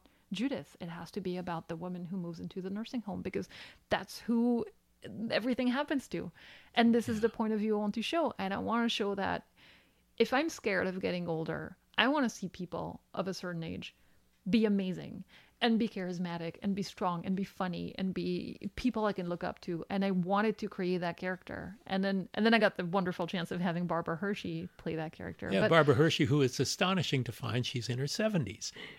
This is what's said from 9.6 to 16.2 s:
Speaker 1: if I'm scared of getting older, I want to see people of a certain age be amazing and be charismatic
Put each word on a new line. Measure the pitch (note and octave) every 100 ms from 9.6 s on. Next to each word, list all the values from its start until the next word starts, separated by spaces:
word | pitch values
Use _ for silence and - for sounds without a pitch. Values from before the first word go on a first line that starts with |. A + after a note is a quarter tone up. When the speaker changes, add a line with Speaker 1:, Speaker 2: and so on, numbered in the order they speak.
| - - _ _ _ -
Speaker 1:
if | A3+
I'm | B3+ D#4+
scared | - A3 F#3 F#3
of | F#3
getting | F#3 F3+ F3
older, | D#3+ D#3+ D#3 D#3 - _ -
I | A#3
want | D4
to | A#3+
see | - F3+
people | - F3 F3 E3 - _
of | G3+ F#3+
a |
certain | F3+ F#3 E3
age | E3 - - - _ _ _ _ F#3
be | A3
amazing | G#3+ G3+ F#3 D#3+ D3 - - - - -
and | A#3 A3+
be | A3+
charismatic | G3+ F3+ F3